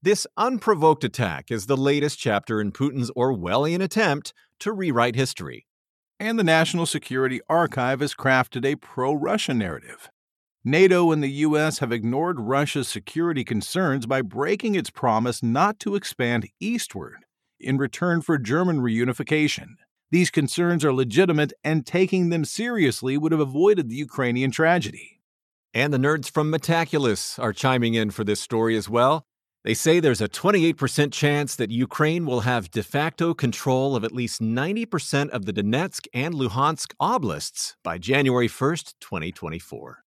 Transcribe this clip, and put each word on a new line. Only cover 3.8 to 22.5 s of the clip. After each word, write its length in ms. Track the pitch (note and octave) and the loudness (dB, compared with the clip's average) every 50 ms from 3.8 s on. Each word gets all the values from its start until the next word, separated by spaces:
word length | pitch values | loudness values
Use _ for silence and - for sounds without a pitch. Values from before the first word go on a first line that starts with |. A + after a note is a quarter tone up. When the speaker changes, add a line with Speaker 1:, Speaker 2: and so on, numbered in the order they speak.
Speaker 1:
attempt 520 | F#3+ F#3 - A3 A3 F#3 C#3+ D3+ - - - _ _ _ _ _ | -2 -2 0 0 2 2 0 -2 -4 -12 -18 _ _ _ _ _
to 120 | - G#3 A3+ | -8 -6 -6
rewrite 420 | G3 F#3+ E3+ C3+ A#2 A#2 B2 B2 | -4 -2 0 2 2 2 2 2
history. 520 | B2+ C3 B2+ - - F#2 C#2+ B1 A1 _ _ _ _ _ _ _ _ _ _ _ _ | 0 -2 -2 -4 -8 -12 -12 -14 -16 _ _ _ _ _ _ _ _ _ _ _ _
Speaker 2:
And 180 | G3+ A3 A3+ A3+ | -6 -4 0 0
the 60 | G3+ | 2
National 420 | E3 D#3+ D#3+ D#3+ E3 - F3 E3+ | 4 4 4 4 2 0 -2 -2
Security 560 | D#3 - D3+ - - C3 C3 C3 C3 B2+ A#2+ - _ | -2 -2 -6 -6 -4 -2 -2 0 0 -2 -4 -4 _
Archive 500 | D3+ E3 E3+ D#3 - C#3 B2+ B2 C3+ B2+ | 2 2 2 2 0 -2 0 0 0 -2
has 140 | D3 C#3 - | -2 -6 -6
crafted 520 | - - C3+ C3 B2+ B2+ - - B2+ A#2+ | -2 0 2 4 4 2 0 -2 -4 -2
a 100 | C3+ D3 | -2 -2
pro-Russia 760 | D3 _ - - - B2+ C3 D3+ D3 D3 - G3 G#3+ - - C#3+ | -2 _ -14 -6 -4 0 0 0 0 0 -2 -2 -2 0 0 0
narrative. 560 | A#2+ G#2 F2+ D#2+ C2 - - - - - - _ _ _ _ _ _ _ _ _ _ _ | 0 0 -2 -4 -8 -12 -18 -20 -20 -20 -20 _ _ _ _ _ _ _ _ _ _ _
nato 460 | A#2+ C#3 D#3+ F#3 F#3+ F3+ F3+ F3 E3+ | 0 4 6 6 8 8 6 6 4
and 100 | D#3+ D#3 | 4 2
the 80 | D3 C#3 | 0 -2
U 280 | C#3 C#3+ D3+ D#3 D3+ D3+ | 0 0 2 2 4 2
S 220 | D3+ D#3 D3 - | 2 2 0 -2
have 120 | C#3+ A#2+ | -2 -2
ignored 480 | A#2 A#2+ G#2 A#2 A#2+ C3+ D#3+ F3 F3+ C3+ | -2 -2 0 -2 0 0 0 -2 -2 -4
Russia's 480 | A2 G#2 C3 C#3 D3 C#3 - D3+ B2+ - | -2 0 0 0 0 0 0 -4 -4 -4
security 560 | - G#2 G2 - - D3+ E3 E3+ E3 C#3 A#2+ | -6 -10 -10 -8 -4 -2 0 0 0 -2 -2
concerns 600 | - A#2+ G#2+ F#2 - - F3 F#3+ E3 C3 C3+ A2+ | -2 -2 -4 -4 -2 -2 0 0 0 0 0 -2
by 160 | A2+ C3+ C3 | -2 -2 -2
breaking 540 | C3 G2+ F#2 A2 C#3 D#3 G3+ G#3 - A3+ G3+ | -2 -2 -4 -4 -2 0 -2 -2 -2 -2 -2
its 140 | F#3 C3 - | -2 -2 -4
promise 540 | - - - B2+ A2 A2 A#2 B2 A#2+ - - | -8 -2 0 2 2 2 2 0 -2 -2 -2
not 360 | A#2 A2+ C3+ E3+ G3+ G#3+ _ | 0 2 2 2 0 0 _
to 160 | - G#3 G3+ | -6 -4 -4
expand 520 | G3+ F#3+ - - _ C3 A#2+ A#2+ A#2 G2 - _ _ | -4 -6 -6 -6 _ -2 0 0 -2 -4 -6 _ _
eastward 680 | - G#3 A#3+ A#3 - - - G2 D#2 B1 - - _ _ _ _ _ _ _ _ | -6 -4 -4 -4 -6 -8 -10 -12 -14 -14 -16 -20 _ _ _ _ _ _ _ _
in 180 | - C3 C3 C3+ | -4 -2 0 0
return 440 | C#3 B2+ - - F3 F3+ E3+ E3+ | 0 -2 -4 -2 0 0 0 0
for 160 | D3+ - E3+ D3 | 0 0 0 0
German 420 | A#2+ G2+ B2 D#3+ F#3 F#3 E3+ D3 | 0 0 0 0 2 2 0 0
reunification. 960 | B2 B2 A2 A2+ A#2+ B2+ B2 - D3 - D#3 D#3 D3+ D3 - - - - - _ _ _ _ _ _ _ | 0 0 2 2 0 0 -2 -4 -2 -2 0 2 2 0 0 -4 -8 -16 -20 _ _ _ _ _ _ _
These 180 | - F3 F3+ - | 2 4 4 4
concerns 560 | - - D3 C3 - - F3 F3 F3 E3+ D3 | 2 0 0 0 0 0 0 2 2 2 2
are 80 | D3+ C3 | 2 2
legitimate, 600 | B2+ C3 A#2+ G2+ C3+ F#3+ F#3 E3+ D3+ D3+ D3 - _ _ | 2 0 0 4 2 4 4 4 2 0 -2 -2 _ _
and 220 | D3+ D#3 D#3+ C3 | -2 -2 -2 -2
taking 440 | - - F3+ F#3+ F#3+ - F#3 F3+ E3+ | 0 0 2 2 2 2 0 0 2
them 160 | E3+ E3+ D3+ | 0 0 -2
seriously 720 | - | -4